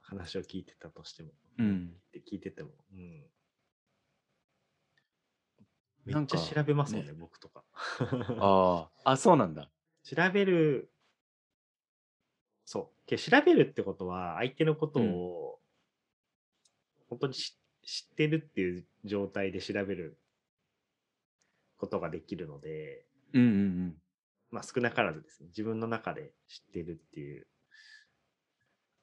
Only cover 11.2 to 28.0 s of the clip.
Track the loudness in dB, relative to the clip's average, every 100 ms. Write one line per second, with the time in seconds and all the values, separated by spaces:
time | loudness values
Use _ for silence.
11.2 | _ _ _ _ _ _ _ _ _ _
12.2 | _ _ _ _ -10 -8 -8 _ -6 -4
13.2 | 4 6 8 6 6 2 -6 -4 -6 -4
14.2 | -4 -4 -4 0 0 0 -2 0 0 -2
15.2 | -6 -8 -10 -12 _ _ _ _ _ _
16.2 | _ _ _ _ _ _ _ _ -14 -6
17.2 | -6 -6 -10 -14 _ _ -14 -14 -8 -2
18.2 | 0 0 -2 -4 -2 -4 -10 _ -4 -4
19.2 | -2 -2 -4 -4 -6 -4 -4 -6 -8 -14
20.2 | _ _ _ _ _ _ _ _ _ _
21.2 | _ _ _ _ _ -12 -6 -4 -4 -8
22.2 | -8 -10 -10 -12 -12 -12 -12 -16 _ _
23.2 | _ 4 6 6 2 0 -4 -8 _ _
24.2 | _ _ _ -14 -8 -2 -2 0 -2 -2
25.2 | -12 -20 -16 -8 -6 -4 -4 -4 -6 -10
26.2 | -12 _ _ -20 _ -10 -10 -12 _ -14
27.2 | -14 -14 -20 _ _ -20 -20 -20